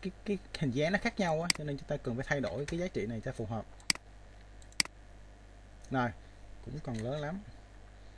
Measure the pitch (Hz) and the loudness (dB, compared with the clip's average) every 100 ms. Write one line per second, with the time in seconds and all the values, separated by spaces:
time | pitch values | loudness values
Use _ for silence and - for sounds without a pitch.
0 | 190 - - 196 - - 143 123 151 202 | 0 -4 2 2 0 2 4 6 6 6
1 | 233 - 180 156 170 - 151 143 - 147 | 4 4 6 6 4 2 2 -2 0 0
2 | - 117 131 143 120 110 143 170 185 - | 2 2 4 4 4 0 0 2 2 2
3 | 101 117 131 - 104 113 - - - - | 2 0 0 -2 0 0 -2 -10 2 2
4 | - - - - - - - - - - | 2 -14 -16 -16 -14 -14 -14 -2 -2 -2
5 | - - - - - - - - - 131 | -14 -14 -16 -16 -16 -16 -16 -14 0 4
6 | 120 - - - - - - 143 139 113 | 4 0 -10 -14 -12 -10 -8 -6 -4 -2
7 | 117 147 147 190 - - - - - - | 0 -2 -2 -4 -8 -14 -14 -16 -16 -16
8 | - | -16